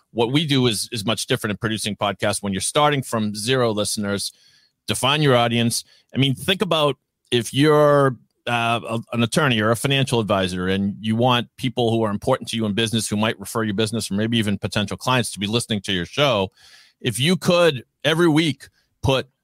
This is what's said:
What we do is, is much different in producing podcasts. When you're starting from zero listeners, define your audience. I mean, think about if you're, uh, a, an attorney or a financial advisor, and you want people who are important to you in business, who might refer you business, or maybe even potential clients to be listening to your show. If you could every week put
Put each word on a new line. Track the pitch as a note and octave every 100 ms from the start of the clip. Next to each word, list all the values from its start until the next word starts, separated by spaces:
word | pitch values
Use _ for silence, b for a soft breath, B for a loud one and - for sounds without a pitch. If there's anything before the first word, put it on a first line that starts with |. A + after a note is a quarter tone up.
| b
What | G#2+ A#2
we | C#3+ D#3+
do | C#3 B2
is, | G2+ -
is | A#2
much | G2+ A2 -
different | C3 A2
in | G2
producing | A2 A2 A2 G2
podcasts. | G2+ G2 G#2+ G2
When | G2+
you're | F#2+
starting | - D3+ D3 C#3+
from | - A2+ G#2+
zero | G#2 A2 C3 A#2
listeners, | G#2 G#2 - G2+ G2+ - b b b b b -
define | G#2+ B2+ D3+
your | D3 A#2+
audience. | A#2 A#2 A#2 - - b b
I | -
mean, | C#3 -
think | E3+ F#3+
about | F#3+ D#3+ D3 C3 _ _ -
if | A#2+ G#2+
you're, | B2+ D#3 D3+ D3 C#3+ C#3 A#2 _ _ -
uh, | A#2+ A#2 A#2 -
a, | A2+ -
an | A2+
attorney | A#2 - C#3+ A2+
or | G#2+
a | A#2
financial | C3 C#3 C#3 A#2+
advisor, | G#2 G2 F#2+ F2+ F#2
and | G2 G2+ F#2
you | A2 A2+
want | B2+ A#2+ A2 -
people | C3 B2 A#2
who | A2+
are | A2
important | G2+ - C3 A2
to | A2+
you | G#2+
in |
business, | G2 A2+ A2+ -
who | G#2
might | A2 -
refer | F#2+ A#2
you | A2
business, | G2+ A2 A2+ -
or |
maybe | G2 A2+ A#2
even | G#2+ G2
potential | G2 G#2+ G2+ F#2+
clients | - B2+ A2+
to | -
be | G#2
listening | A#2 - G#2+
to | -
your | F#2+ F2
show. | - C#3+ G#2+ F#2+ b b b b b
If | C3 G#2
you | D3 F#3
could | - F3 E3+ C3 - _
every | C#3+ D#3+ F3
week | D3 E3 C#3 - _ _ _
put | - C3 - _